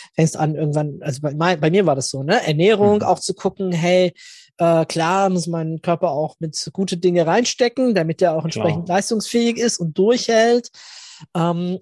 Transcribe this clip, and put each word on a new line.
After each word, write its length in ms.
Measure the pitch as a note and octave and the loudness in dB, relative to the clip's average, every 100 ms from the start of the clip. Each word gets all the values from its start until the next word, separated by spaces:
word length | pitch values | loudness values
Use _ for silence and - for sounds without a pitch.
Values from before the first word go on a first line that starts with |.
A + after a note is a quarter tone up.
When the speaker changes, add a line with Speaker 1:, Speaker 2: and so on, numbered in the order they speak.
| - - | -8 0
Speaker 1:
Fängst 200 | D#3+ - | 0 0
an 200 | D#3 D3 | -2 -2
irgendwann, 420 | D3+ D3 D3+ C#3+ | -2 -2 -4 -6
also 180 | D3+ C3 | -8 -6
bei 140 | D3 | -6
mein-, 260 | D3+ E3+ E3 | 0 0 2
bei 100 | D#3 | 2
mir 160 | F#3+ F3 | 2 2
war 80 | |
das 160 | C3+ - | 0 -4
so, 140 | C3+ | -6
ne? 200 | C#3+ G#3 | -2 0
Ernährung, 520 | - D3+ F#3+ G#3 G#3 G#3 | 0 2 4 4 4 2
Speaker 2:
Mhm. 40 | |
Speaker 1:
auch 160 | - F3 | 2 -2
zu 120 | - | -2
gucken, 360 | F#3 F#3+ - F#3 | -4 -6 -4 -4
hey, 420 | E3+ F3 F#3 F3+ - - - - - | 0 2 2 2 -2 -20 -20 -14 0
äh, 260 | E3+ E3 D#3+ | 2 2 2
klar 440 | E3 E3 F#3+ G3 | -2 0 2 2
muss 160 | F3+ E3 | 0 -2
mein 360 | E3 D#3+ D#3+ | -4 -4 -6
Körper 280 | - E3+ F3 | -2 0 0
auch 240 | C#3+ D#3 - | -2 -4 -6
mit 280 | D#3+ - - | -8 -8 -8
gute 240 | - G3 F3 | -6 -4 0
Dinge 320 | F3+ F3 E3 | 0 2 2
reinstecken, 680 | G3+ A#3+ - A#3+ B3+ B3+ | 2 0 0 -2 0 0
damit 260 | F#3+ D#3+ D#3+ | 2 0 0
der 140 | F3 | 0
auch 100 | D#3+ | 0
entsprechend 420 | D#3 A2+ D#3+ D#3 F3 | -4 -2 -2 -2 -2
Speaker 2:
Klar. 80 | F#3 | -2
Speaker 1:
leistungsfähig 600 | - A3 - A#3 A#3 A3+ | 0 -4 -2 0 0 0
ist 220 | A#3 - | -2 -2
und 180 | E3+ D3+ | -4 0
durchhält. 720 | G3+ B3 - A3+ A#3 A#3+ A#3+ - - - - - E3 F3 | 2 2 2 2 4 2 -2 -18 -20 -20 -20 -20 -8 -2
Ähm, 420 | E3+ E3+ F3+ F#3 | 0 0 -4 -6